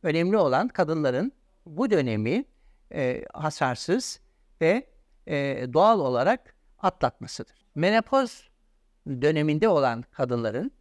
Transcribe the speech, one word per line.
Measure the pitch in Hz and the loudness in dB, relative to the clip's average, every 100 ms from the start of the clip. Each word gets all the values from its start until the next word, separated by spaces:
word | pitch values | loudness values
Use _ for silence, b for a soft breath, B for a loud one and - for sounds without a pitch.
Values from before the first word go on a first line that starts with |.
Önemli | 175 160 175 214 | -2 0 2 2
olan | 156 127 233 | 2 2 0
kadınların | - 160 160 147 127 220 _ _ _ - | -2 -2 0 0 0 -4 _ _ _ -16
bu | 156 254 | -4 0
dönemi, | 196 127 107 107 185 277 _ _ _ _ | 2 0 -2 -2 -2 -4 _ _ _ _
e, | - 131 127 - | -4 -4 -4 -10
hasarsız | - 156 - 135 123 - 208 - - _ _ _ _ | -8 -6 -2 -2 -2 -2 -2 -2 -14 _ _ _ _
ve, | 165 214 269 _ _ _ - | 2 2 -2 _ _ _ -8
e, | 147 139 127 127 | -4 -4 -4 -2
doğal | 131 202 220 | 4 4 4
olarak | 139 123 143 247 _ _ _ _ | 2 0 2 0 _ _ _ _
atlatmasıdır. | 185 185 127 - 123 - 113 _ _ | -4 0 -4 -4 -16 -14 -16 _ _
Menopoz | - 170 220 220 269 247 - _ _ _ _ _ _ - | -2 2 2 2 0 0 -6 _ _ _ _ _ _ -10
döneminde | 131 143 160 151 151 220 | 0 0 2 2 2 4
olan | 170 131 117 | 4 2 -2
kadınların | 120 - 131 120 113 110 233 _ | -8 -6 -2 -2 -2 -4 -8 _